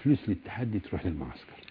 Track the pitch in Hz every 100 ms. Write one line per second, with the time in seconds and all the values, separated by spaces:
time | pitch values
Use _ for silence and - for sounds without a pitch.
0 | 143 143 - 92 - 113 120 107 - -
1 | 92 73 65 - - - -